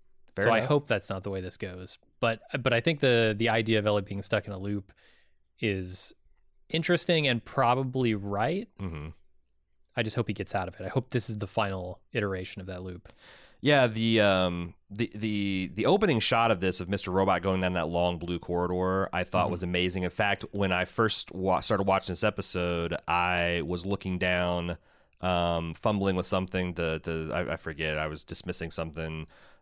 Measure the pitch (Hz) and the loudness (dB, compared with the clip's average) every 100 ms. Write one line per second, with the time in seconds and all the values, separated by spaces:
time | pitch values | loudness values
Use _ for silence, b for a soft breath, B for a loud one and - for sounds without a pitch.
0 | - - - - 107 113 123 147 143 104 | -20 -20 -10 0 4 4 4 2 2 -2
1 | - 95 98 95 92 - 98 90 95 - | -2 -6 -6 -6 -8 -8 -10 -10 -14 -18
2 | _ _ 117 113 - 135 123 117 165 156 | _ _ -2 -2 -6 -4 2 2 2 2
3 | 131 117 110 104 113 113 110 110 107 104 | 4 6 4 4 2 4 4 2 4 2
4 | 98 98 - 107 - 98 101 104 - b | 0 -6 -2 -2 -2 -6 -4 -4 -6 b
5 | b b b b _ - 113 95 90 92 | b b b b _ -4 -2 0 -4 -10
6 | - - _ _ _ _ - 160 160 175 | -12 -16 _ _ _ _ -4 -2 2 2
7 | - 165 143 120 - - 120 127 131 131 | 2 2 2 0 -2 2 4 4 0 0
8 | 123 104 101 101 120 185 240 - 95 78 | 2 0 -2 0 0 -2 -6 -8 -8 -8
9 | 78 - - _ _ _ _ _ _ - | -10 -14 -20 _ _ _ _ _ _ -6
10 | 110 123 110 98 98 101 90 - 92 131 | -2 -2 -2 -4 -4 -4 -4 -8 -4 -4
11 | - 120 - 107 101 - 101 95 90 92 | -2 -2 -4 -6 -4 -2 -2 -2 -8 -12
12 | _ 120 101 95 92 - 92 90 92 90 | _ -2 -2 -2 -8 -10 -10 -10 -10 -12
13 | - B B B B B 131 143 123 110 | -16 B B B B B 4 4 4 2
14 | 113 113 104 95 90 87 87 - - 98 | 4 6 6 4 2 0 -6 -10 -10 -6
15 | 120 104 110 104 101 95 92 98 113 196 | -4 -4 -4 -2 -2 -2 -2 0 2 4
16 | 202 120 - 117 117 95 92 90 90 98 | 4 2 2 4 4 2 0 0 -2 -2
17 | - 92 98 90 95 95 92 92 80 87 | 0 2 4 2 2 2 2 0 0 2
18 | 87 85 85 87 - 87 87 90 92 95 | 0 0 -4 -4 -2 0 0 0 0 0
19 | 95 90 90 92 90 87 90 87 90 92 | 0 -2 -2 0 0 -2 -2 0 0 0
20 | 90 - 104 101 - 101 95 90 90 - | -2 0 0 0 -4 -2 0 0 0 0
21 | 110 - - 92 92 87 - 101 98 95 | 0 0 -4 -2 0 2 2 2 2 2
22 | - 87 107 - - 90 87 85 85 82 | 0 -2 -2 0 -2 -2 0 0 -2 -4
23 | - 87 87 90 87 87 78 90 95 98 | 0 2 2 2 0 0 -2 -4 -2 -4
24 | 95 90 90 90 87 87 87 85 b b | -2 -2 0 2 0 0 -2 -6 b b
25 | b _ 92 87 87 85 82 80 113 104 | b _ 0 2 2 0 -4 -4 -2 0
26 | 98 92 87 95 92 92 90 85 85 80 | 0 0 0 -2 -2 -2 -2 -2 -2 -2
27 | 85 80 80 87 90 78 82 73 78 76 | -4 -4 -4 -4 -4 -6 -8 -6 -4 -2
28 | 78 76 - - 90 - 82 - 82 78 | -4 -8 -8 -8 -6 -6 -6 -6 -8 -6
29 | 80 78 78 b b b | -6 -8 -10 b b b